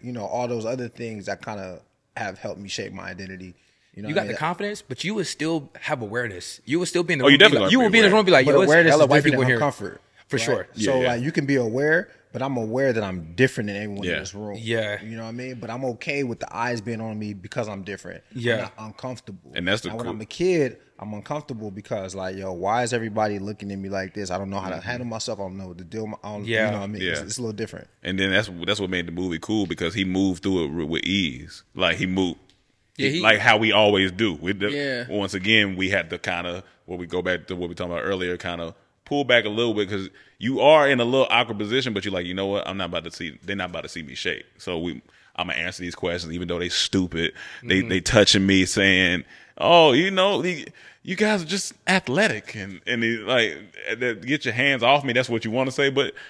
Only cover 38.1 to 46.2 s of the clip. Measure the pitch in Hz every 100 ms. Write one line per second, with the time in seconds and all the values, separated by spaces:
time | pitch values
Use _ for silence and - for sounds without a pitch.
38.1 | 95 90 90 90 85 82 - _ _ -
39.1 | 143 131 123 107 104 120 104 98 101 92
40.1 | - _ - 117 131 131 156 139 131 117
41.1 | 131 131 117 120 104 104 123 127 101 98
42.1 | 92 90 92 98 98 - 98 87 85 82
43.1 | - 82 - 87 98 92 85 73 85 73
44.1 | 67 - 60 - - - 85 87 64 -
45.1 | _ _ - 87 65 85 - 90 82 90
46.1 | 87